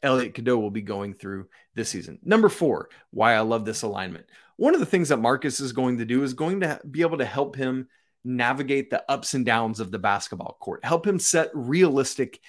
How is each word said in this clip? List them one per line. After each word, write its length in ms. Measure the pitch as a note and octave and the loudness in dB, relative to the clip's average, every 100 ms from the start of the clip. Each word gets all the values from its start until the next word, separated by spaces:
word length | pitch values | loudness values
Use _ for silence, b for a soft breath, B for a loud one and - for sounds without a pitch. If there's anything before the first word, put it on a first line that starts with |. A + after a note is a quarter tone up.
Elliot 320 | C#3+ C3 A#2+ | 0 0 0
Cadeau 240 | - A#2 A#2+ | -4 0 0
will 120 | G#2+ | 0
be 120 | G#2+ | -6
going 320 | G2+ G2+ G2+ | -8 -8 -8
through 340 | F#2+ G2+ G2 F#2 b b | -10 -12 -12 -14 b b
this 140 | - A2 | -8 -6
season. 300 | G2 - - | -6 -10 -12
Number 260 | E3+ G#3+ G#3+ | 2 6 6
four, 420 | - D#3 F2+ - b b | 4 0 0 -4 b b
why 240 | - A2 | 2 4
I 60 | A2+ | 4
love 240 | A2 A#2 | 2 0
this 180 | G#2+ G#2+ | -2 -4
alignment. 440 | A2 G2 F#2+ E2+ - b b - | -6 -6 -8 -10 -16 b b 0
One 180 | B3+ | 2
of 60 | F4 | 4
the 60 | G3 | 4
things 220 | F#3 D3+ | 2 2
that 80 | C3+ | 2
Marcus 420 | A#2 C3 D3 - | 2 2 0 -4
is 140 | C3+ | -4
going 260 | A#2+ B2+ A#2+ | -2 0 0
to 60 | |
do 180 | A2+ B2 | 0 0
is 120 | C#3 | 0
going 260 | B2+ D#3 G3 | -2 -2 0
to 200 | E3+ D3 D3+ | -2 -4 -8
be 120 | C#3+ | 0
able 180 | E3 D#3+ | 0 0
to 60 | |
help 320 | A#2 B2+ C#3 C3+ | -2 -2 -4 -2
him 320 | C3 C3 C3 _ _ _ | -4 -4 -6 _ _ _
navigate 680 | B2 B2 A#2+ C3+ C3+ C#3 C3+ | -6 0 0 0 0 -2 0
the 120 | - - | -4 -2
ups 240 | C#3 - | -4 -2
and 100 | C#3 | -2
downs 360 | A#2+ A2+ A2+ A2 | 2 2 2 -2
of 100 | G2+ | -6
the 80 | G2+ | -2
basketball 580 | G2+ G2+ - F2+ - - | 0 0 -4 -10 -12 -10
court, 240 | - - | -10 -8
help 200 | B2+ E3 | -2 0
him 140 | G3+ F#3+ | 2 0
set 320 | - E3 D#3 | 2 2 0
realistic 840 | D#3 A#2+ D#3+ F3+ C3+ B2+ - B2 - | -2 -2 4 6 6 0 -2 -4 -6